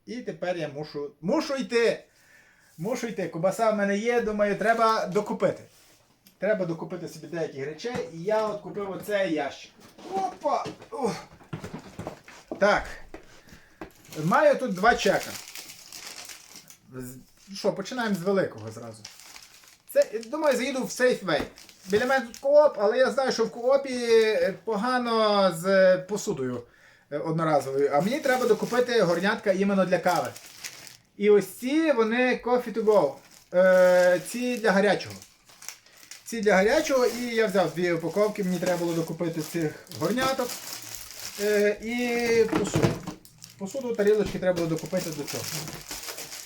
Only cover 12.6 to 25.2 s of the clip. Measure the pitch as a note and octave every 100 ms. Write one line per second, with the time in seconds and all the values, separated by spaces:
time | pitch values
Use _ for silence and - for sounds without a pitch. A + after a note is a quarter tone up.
12.6 | G3+ D#3+ - - - - - - - -
13.6 | - - - - - D#3 D#3 C4 D4+ C4
14.6 | B3+ F3+ A3+ A#3 G3 D#3 - - - -
15.6 | - - - - - - - - - -
16.6 | - - _ B2+ B2+ B2+ - _ - G3
17.6 | G3+ F#3+ F#3+ B3+ A3+ F3+ F3 F#3+ D3+ A2+
18.6 | G#2+ A2+ A2+ A2 G#2 - - - - -
19.6 | - - - C#4 C#4+ A3+ A3+ D4+ D4+ A#3+
20.6 | C4 C4 G3 - B3+ - F#3 C#3+ - -
21.6 | - - F#3+ G#3 B3+ C4+ A#3 - C#4 D4
22.6 | D4+ G3+ G#3 B3 B3 A#3 B3+ G#3+ A3 A#3+
23.6 | B3 C#4 C#4 B3 A#3 A3+ A3 G3 F#3 F#3
24.6 | - G#3 A#3+ B3+ A#3+ A3+